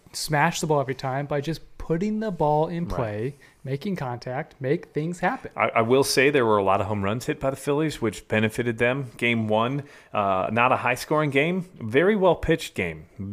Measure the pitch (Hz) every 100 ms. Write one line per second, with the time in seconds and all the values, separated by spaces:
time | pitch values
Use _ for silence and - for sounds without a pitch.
0 | - - - 151 165 - 165 147 127 135
1 | 135 135 143 147 143 156 - - - 165
2 | 208 214 220 170 151 151 165 170 131 95
3 | 113 104 127 - - _ 131 139 208 180
4 | 131 120 131 127 156 - 127 170 - 147
5 | 160 180 185 262 - - 110 117 113 131
6 | 135 - 135 143 113 104 95 98 98 104
7 | 98 120 - 147 135 135 - 143 156 -
8 | 110 98 - 107 110 - 120 110 120 131
9 | 123 - 120 117 107 107 117 143 - -
10 | - 107 98 92 90 110 127 113 123 123
11 | - 151 151 135 160 185 170 - 113 131
12 | 185 214 185 156 - 165 - - 87 78
13 | 78 - 98